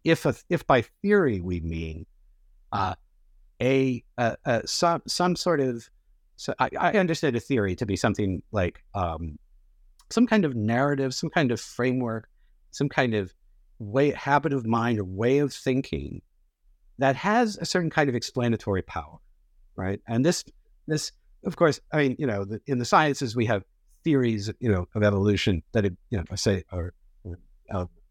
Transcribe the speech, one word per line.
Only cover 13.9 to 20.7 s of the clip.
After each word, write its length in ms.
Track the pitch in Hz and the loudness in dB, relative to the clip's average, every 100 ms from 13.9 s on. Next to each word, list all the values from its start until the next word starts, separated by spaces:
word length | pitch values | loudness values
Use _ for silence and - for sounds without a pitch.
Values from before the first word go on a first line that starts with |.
| 127 143 | 2 2
habit 420 | - 139 143 147 | 2 2 2 2
of 140 | 139 110 | -2 0
mind 320 | 113 117 110 | 0 2 0
or 60 | |
way 340 | 92 95 120 143 | -2 -2 2 4
of 140 | 143 | 2
thinking 680 | - 131 131 - 73 71 90 - _ _ _ _ _ _ - | -2 -2 -2 -2 -6 -8 -12 -16 _ _ _ _ _ _ 0
that 160 | 131 | 0
has 420 | 131 190 226 226 202 | 2 0 2 0 -2
a 60 | |
certain 260 | - 180 160 | -2 -2 0
kind 180 | - 147 | 2 0
of 80 | 120 | 0
explanatory 680 | - - 120 113 - 95 | -4 -2 0 0 -2 -4
power, 360 | - 85 73 80 _ _ _ _ _ - | -4 -10 -10 -18 _ _ _ _ _ -8
right? 240 | 95 104 - | -6 -6 -4
And 160 | 117 151 | 0 0
this, 160 | 175 - _ _ | 0 -6 _ _